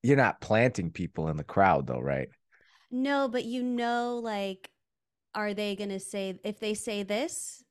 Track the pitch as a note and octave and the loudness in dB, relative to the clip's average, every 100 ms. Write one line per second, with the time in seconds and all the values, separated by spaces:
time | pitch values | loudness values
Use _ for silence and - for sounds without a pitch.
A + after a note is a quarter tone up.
0 | A#2+ C#3 A#2 - - A2 B2 - E2 - | 6 6 6 2 2 4 4 2 -4 -4
1 | F2 - D#2+ D2+ D2 - F#2+ D2+ C2 B1 | -6 -2 -2 -2 -2 6 6 6 2 -4
2 | C2+ C2+ B1+ _ _ _ _ _ _ B3 | -2 -2 -4 _ _ _ _ _ _ -4
3 | C4+ C#4+ C4+ B3 A#3 B3+ B3 A#3+ A#3 A#3+ | 0 0 0 -2 -4 -4 -2 0 0 0
4 | A#3+ A#3+ A3+ G#3 G3 F#3+ - _ _ _ | -2 -4 -4 -4 -4 -6 -14 _ _ _
5 | _ _ _ - G#3 G3+ G#3 G3+ G3+ G3 | _ _ _ -4 -4 -2 -4 -4 -4 -6
6 | - G3+ F#3+ F3+ G#3 G#3 G#3+ G#3+ - G#3 | -6 -4 -4 -6 -8 -6 -4 -4 -4 -6
7 | G3 G#3 E4 - - - _ | -2 -2 -2 -6 -10 -14 _